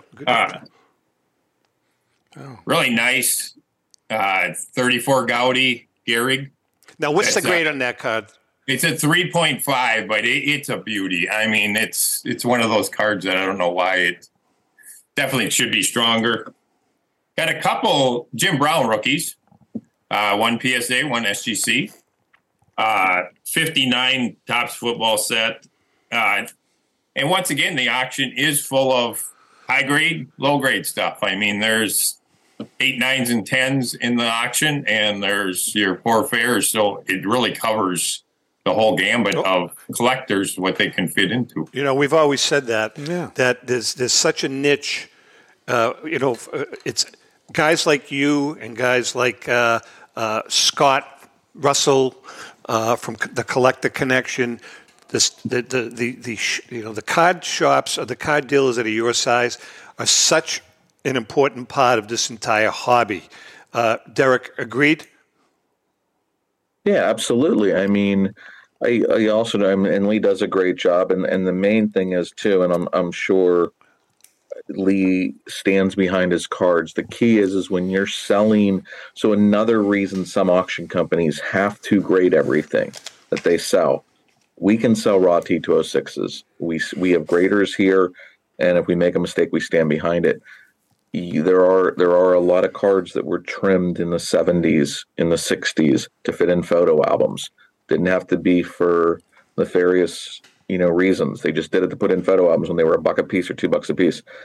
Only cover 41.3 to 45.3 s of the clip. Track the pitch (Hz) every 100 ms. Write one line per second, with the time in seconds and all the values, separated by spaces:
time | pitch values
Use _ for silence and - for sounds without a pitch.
41.3 | 117 120 - 78 127 139 135 143 160 151
42.3 | 135 - 143 127 113 107 - 147 175 147
43.3 | - 127 - 131 123 107 - 123 - 160
44.3 | 160 151 135 143 139 - - - _ _